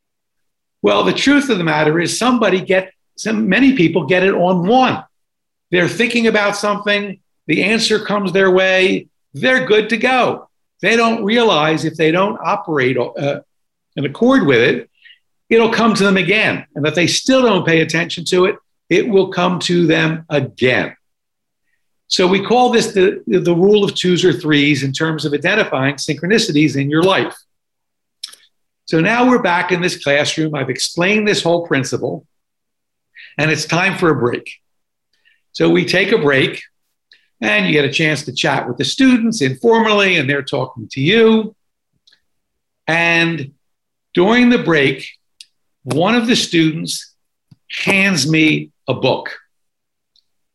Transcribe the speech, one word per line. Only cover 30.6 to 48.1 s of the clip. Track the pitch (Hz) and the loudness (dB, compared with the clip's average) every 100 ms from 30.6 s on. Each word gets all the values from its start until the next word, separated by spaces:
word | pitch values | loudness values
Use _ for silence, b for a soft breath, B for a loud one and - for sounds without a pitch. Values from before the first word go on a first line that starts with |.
| 131 | -6
explained | 123 - - 180 214 208 | -6 -6 -2 0 0 0
this | 190 | 0
whole | 170 170 170 | 0 0 0
principle, | 143 127 120 120 160 - _ _ _ _ _ _ _ _ - B B | -2 -2 -4 -6 -8 -14 _ _ _ _ _ _ _ _ -20 B B
and | 156 | -2
it's | 156 | -2
time | - 165 190 - | -2 -2 -2 0
for | 170 | 0
a | 135 | 0
break. | 120 - - - _ _ _ _ _ _ _ _ _ | -2 -4 -10 -20 _ _ _ _ _ _ _ _ _
So | - 165 | -4 0
we | 175 | 0
take | 170 175 196 | 0 -2 0
a | 226 | 0
break, | 143 135 175 - - _ _ _ _ b b - | 2 0 0 -4 -16 _ _ _ _ b b -8
and | 214 208 185 | -2 0 0
you | |
get | 147 | 0
a | 139 | 0
chance | 139 160 147 | 0 -2 -2
to | - | -6
chat | 117 156 139 - | -4 -2 -2 -4
with | 120 | -6
the | |
students | - - 262 247 226 220 | -4 0 2 2 0 -2
informally, | 180 131 233 226 220 208 196 175 | -2 0 2 2 2 2 2 0
and | 131 | 0
they're | 143 | -4
talking | 139 135 127 - 107 | -4 -4 -6 -10 -12
to | 135 | -4
you. | 147 220 220 220 220 - _ _ _ _ _ b _ _ _ _ _ _ - | 0 4 4 4 0 -10 _ _ _ _ _ b _ _ _ _ _ _ -4
And | 165 170 170 165 160 135 - _ _ _ _ _ | 0 0 2 0 -2 -8 -16 _ _ _ _ _
during | 175 190 240 240 | 0 2 4 4
the | 247 | 4
break, | 156 160 135 135 - - _ - - _ _ _ | 2 2 2 -2 -10 -20 _ -20 -20 _ _ _
one | 131 135 185 | -6 -2 0
of | 240 226 | 0 0
the | - | 0
students | - 170 160 160 90 - - _ _ _ _ _ - | 0 0 0 -2 -8 -10 -14 _ _ _ _ _ -16
hands | - - 196 196 | -8 -2 0 2